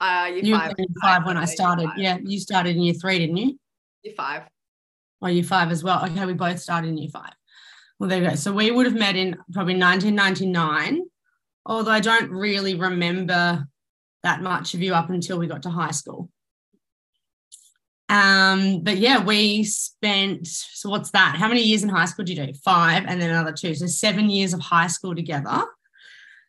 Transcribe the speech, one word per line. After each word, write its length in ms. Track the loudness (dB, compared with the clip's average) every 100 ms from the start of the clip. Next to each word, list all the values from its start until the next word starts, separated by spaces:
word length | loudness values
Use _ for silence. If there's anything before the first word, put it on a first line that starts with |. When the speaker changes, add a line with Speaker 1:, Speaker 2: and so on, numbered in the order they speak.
Speaker 1:
Uh, 260 | -2 0 -2
year 100 | -2
Speaker 2:
You 100 | 2 2
were 40 |
Speaker 1:
five. 120 | 0
Speaker 2:
in 40 | -4
year 80 | -6 0
Speaker 1:
I 60 | 4
Speaker 2:
five 180 | 4 2
when 120 | -2
I 80 | -2
Speaker 1:
started 380 | 0 0 2
year 40 | -2
Speaker 2:
started. 0 |
Speaker 1:
five. 100 | -2 -2 -2 -4
Speaker 2:
Yeah, 40 |
you 80 | -8
started 340 | -2 0 0 2
in 60 |
year 120 | 0 0
three, 240 | 0 0
didn't 180 | 0 0
you? 200 | -2 -4 _ _ _ _
Speaker 1:
Year 100 | -18 -10
five. 240 | -8 -8 -12 _ _ _ _ _ _ -8
Speaker 2:
Oh, 60 | -2
year 140 | 0
five 300 | 2 2 2
as 140 | 0 0
well. 180 | 0
Okay, 220 | -2 -4 -4
we 80 |
both 260 | -2 -2 -4
started 300 | -4 -4 -4
in 80 | -6
year 120 | -8
five. 180 | -12 -18 -20 _ _ -20 -20 _ -8
Well, 120 | -2
there 120 | 0
you 80 | 0
go. 60 | 0
So 160 | -2
we 200 | 0 2
would 140 | 4 2
have 100 | 2
met 200 | 0 0
in 220 | -2 -4 -8
probably 220 | -4 -2 2
nineteen 400 | 4 4 2 2
ninety-nine, 840 | 2 2 0 0 0 0 -2 -2 -4 _ _ _ _ _ -6
although 260 | -4 0
I 100 | 2
don't 280 | 4 2 2
really 460 | -4 -2 -2 -2 -2
remember 920 | -2 0 -2 -2 0 2 2 0 -6 _ _ _ _ _
that 180 | -4 -2
much 320 | -2 -4 -6
of 80 | -4
you 120 | 0
up 160 | 0 0
until 300 | -4 -4 -4
we 80 | -4
got 160 | -6
to 60 | -6
high 220 | -4 -4
school. 380 | -6 -10 -14 -14 _ _ _ _ _ _ _ _ _ _ _ _ -20 _ _ _ _ 0
Um, 680 | 4 6 6 6 4 2 0
but 160 | 0 2
yeah, 260 | 4 4
we 400 | 4 4 4 2 -2
spent, 840 | -4 -6 -4 -2 0 0 -4 -8
so 420 | -10 -12 -10 -6
what's 220 | -4 0
that? 240 | 2 2 2
How 100 | 0
many 140 | 2
years 220 | 2 2
in 60 | 2
high 160 | 0 0
school 200 | -2 -6
did 140 | -6
you 80 | -8
do? 60 | -4
Five 480 | 2 4 4 2 0
and 140 | -2
then 80 | 0
another 220 | 0 -2
two. 220 | -4 -4 -4
So 100 | -4
seven 460 | -2 0 2 2
years 200 | 2 0
of 80 | -2
high 260 | 0 2 2
school 260 | -2 -6
together. 480 | -8 -6 -6 -4 -4 -4 -8 _ _ -20 -20 -20 -20